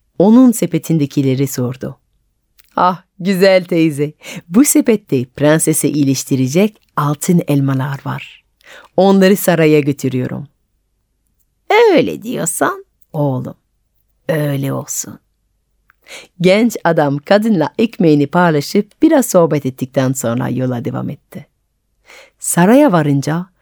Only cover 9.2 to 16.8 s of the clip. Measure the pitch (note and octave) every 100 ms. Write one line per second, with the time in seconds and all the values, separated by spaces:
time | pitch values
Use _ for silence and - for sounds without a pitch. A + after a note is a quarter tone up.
9.2 | F#3 G3 - E3 D#3 D3+ C#3 C3+ C3 B2+
10.2 | B2+ B2+ C#3+ _ _ _ _ _ _ _
11.2 | _ _ _ _ - G#4+ A#4 D#4 A2+ D2
12.2 | A3+ - E3 - - G4 - _ _ D#3
13.2 | D3 B2+ - - _ _ _ _ _ _
14.2 | - D#3 D3 C#3 C3+ C3 C3+ - - -
15.2 | _ _ _ _ _ _ _ _ - -
16.2 | - - F3+ G3+ A#3 -